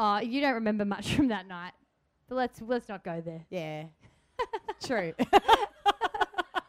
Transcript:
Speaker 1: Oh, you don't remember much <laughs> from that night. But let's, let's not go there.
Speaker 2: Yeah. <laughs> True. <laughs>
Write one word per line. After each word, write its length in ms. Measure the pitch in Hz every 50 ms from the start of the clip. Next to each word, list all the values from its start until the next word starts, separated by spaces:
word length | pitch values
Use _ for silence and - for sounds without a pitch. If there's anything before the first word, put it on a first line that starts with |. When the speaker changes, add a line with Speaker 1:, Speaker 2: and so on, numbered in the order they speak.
Speaker 1:
Oh, 180 | 226 208 202 208
you 220 | 233 233 240 277
don't 140 | 285 277 247
remember 300 | 226 226 214 220 208 208
much 280 | 202 196 202 208 - -
<laughs> 20 |
from 140 | - 277 254
that 180 | 220 190 185
night. 260 | 196 180 175 175 180 - _ _ _ _ _ _ _ _ _ _ -
But 60 | 254
let's, 240 | 254 254 247 254 -
let's 280 | 226 220 247 240 233 -
not 160 | 202 185 -
go 160 | 185 165 170
there. 240 | 165 170 165 165 165 -
Speaker 2:
Yeah. 340 | - 180 160 156 156 151 156 160 - _ - - _ _ _ _ _
<laughs> 500 | - 466 - - 381 - - 440 - -
True. 280 | - 254 208 180 160 - -
<laughs> 40 | 247 - - - - - 453 415 427 - - - - 403 - - - 359 - 415 370 - - 392 349 - - 359 -